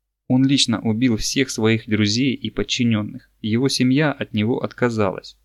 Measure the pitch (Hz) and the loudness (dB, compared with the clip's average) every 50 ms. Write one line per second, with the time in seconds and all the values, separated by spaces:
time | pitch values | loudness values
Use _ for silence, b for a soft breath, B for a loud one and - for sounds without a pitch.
0 | _ _ _ _ _ - 127 127 135 135 143 123 - 123 110 95 - 113 107 113 | _ _ _ _ _ 0 2 2 4 4 2 2 2 0 0 0 0 -2 0 2
1 | 131 123 110 107 - - - 139 131 - - 117 110 110 113 113 - - 107 110 | 2 2 2 0 -2 -2 -2 -2 -2 -2 -2 0 2 2 2 0 0 -2 0 2
2 | 107 101 107 120 143 131 113 - - 107 - - 104 - - - 120 117 110 104 | 2 2 0 0 0 0 -2 -2 -6 -6 -6 -6 -4 -4 -2 0 0 2 2 0
3 | 104 - - 123 - _ _ _ - 107 110 120 139 127 - - 131 127 131 147 | -2 -4 -8 -14 -18 _ _ _ -4 -2 0 2 2 0 0 0 2 2 2 2
4 | 160 143 - - 107 - - 107 107 113 131 - - - - - 127 120 117 110 | 2 0 -2 -4 -8 -4 -2 0 0 0 0 -2 -4 -6 -4 -2 -2 0 0 0
5 | 104 92 - - - - - _ | 0 -2 -2 -6 -10 -16 -20 _